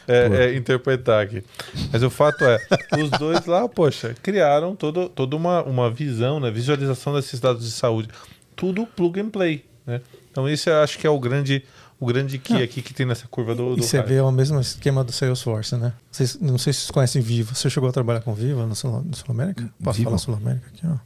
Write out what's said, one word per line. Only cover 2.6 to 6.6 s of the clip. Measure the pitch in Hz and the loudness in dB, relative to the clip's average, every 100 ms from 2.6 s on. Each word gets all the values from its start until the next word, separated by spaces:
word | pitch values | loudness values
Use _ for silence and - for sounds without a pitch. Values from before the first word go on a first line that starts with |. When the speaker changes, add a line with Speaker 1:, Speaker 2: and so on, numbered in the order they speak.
| - 190 - 147 | 2 -2 0 0
Speaker 1:
os | 151 | 0
dois | 135 151 165 165 | 0 0 0 2
lá, | 175 240 | 0 0
poxa, | - 156 - 113 120 | 2 2 0 -6 -6
criaram | - 202 151 147 170 196 | -2 2 4 4 2 -2
todo, | 151 165 180 | -4 -2 -4
toda | - 131 151 | -2 -2 0
uma, | 170 175 | 0 0
uma | 139 127 120 | 0 0 0
visão, | 113 147 117 120 151 | 0 -4 -2 0 0
né? | 127 | -2
Visualização | 110 | -2